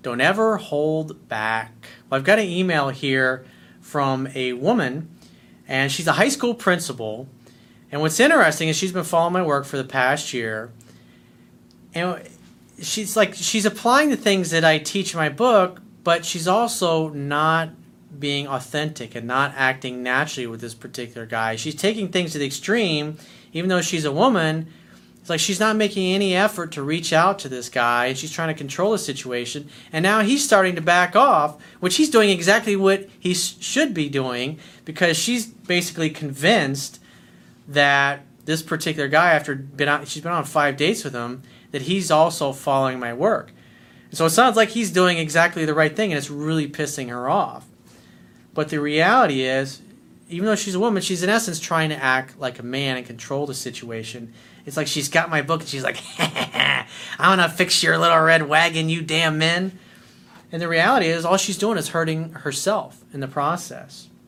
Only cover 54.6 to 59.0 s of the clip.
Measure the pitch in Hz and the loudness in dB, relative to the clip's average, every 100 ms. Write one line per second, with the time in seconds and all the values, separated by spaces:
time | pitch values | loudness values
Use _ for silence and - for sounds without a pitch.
54.6 | - 143 185 156 139 165 170 156 139 165 | -8 -6 -4 -4 0 0 2 -2 0 -4
55.6 | 160 139 131 - - - 156 - - 143 | -4 -6 -6 -6 -12 -6 -4 -4 -6 -2
56.6 | 139 131 - - - - 175 190 170 - | 0 -2 -6 -16 -14 2 4 4 2 2
57.6 | 180 - 165 160 170 165 160 165 147 156 | 0 2 2 4 4 6 6 4 4 2
58.6 | 170 160 160 165 | 2 0 -2 -2